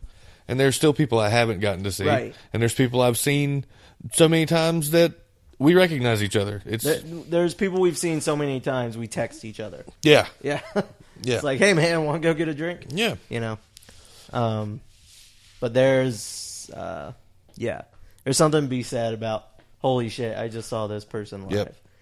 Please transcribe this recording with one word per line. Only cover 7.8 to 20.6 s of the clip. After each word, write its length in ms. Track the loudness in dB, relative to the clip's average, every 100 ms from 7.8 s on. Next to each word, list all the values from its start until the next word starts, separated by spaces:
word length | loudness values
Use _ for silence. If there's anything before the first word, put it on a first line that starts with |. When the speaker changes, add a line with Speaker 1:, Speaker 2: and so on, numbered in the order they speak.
Speaker 2:
we've 160 | 2 2
seen 240 | -2 -2
so 140 | -2 -2
many 220 | -2 -4
times 380 | -4 -4 -4 -6
we 80 | -8
text 380 | -6 -6 -8
each 140 | -16 -12
other. 240 | -12 -14 -18 0
Speaker 1:
Yeah. 240 | 6 6 4 -4
Speaker 2:
Yeah. 180 | -6 -6 -6
<laughs> 80 | -6 -6 -10 -20 -10
Speaker 1:
Yeah. 140 | -4 -2
Speaker 2:
It's 80 |
like, 160 | -2 2
"Hey, 120 | 4
man, 320 | 4 4 2
wanna 140 | 0 0
go 160 | 0
get 140 | 0 -2
a 60 |
drink?" 320 | -6 -8 -10 -8
Speaker 1:
Yeah. 240 | -2 -2 -2 -6
Speaker 2:
You 80 | -6
know? 180 | -6 -8 _ -20 -20 -20 -20 -20 -10
Um, 480 | -4 -2 -2 -6 -10 -16 -20 -20 -20 -20 _ _ -8
but 120 | -2
there's, 960 | 2 4 4 2 -2 -10 -14 -14 -14 -16
uh, 380 | -12 -10 -10 -12 -16 -20 _ _ -10
yeah. 260 | -8 -8 -12 -20 -20 -10
There's 120 | -2 2
something 260 | 2 2
to 40 | 0
be 140 | -4
said 320 | -4 -4 -4
about, 320 | -4 -6 -6 -8 -20 -20 _
"Holy 300 | -2 0 -2
shit, 280 | -4 -6 -6
I 120 | -8
just 200 | -8